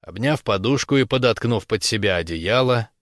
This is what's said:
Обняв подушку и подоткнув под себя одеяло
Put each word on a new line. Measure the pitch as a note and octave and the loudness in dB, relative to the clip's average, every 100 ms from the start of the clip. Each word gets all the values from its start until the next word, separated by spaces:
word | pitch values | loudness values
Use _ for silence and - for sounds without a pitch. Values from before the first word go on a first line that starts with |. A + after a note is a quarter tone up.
Обняв | - F2 B2+ D3+ | -14 -6 -2 -2
подушку | - G2 G#2 C#3 - C#3 | 0 0 0 0 2 0
и | |
подоткнув | B2 C3 B2 A2+ A#2 A2+ - | 2 2 2 2 0 -2 -2
под | A2 | -4
себя | - A2 G2+ F2+ | -2 0 0 0
одеяло | E2 E2 E2+ A#2+ B2+ B2 A2 _ | -2 -4 0 2 2 0 -2 _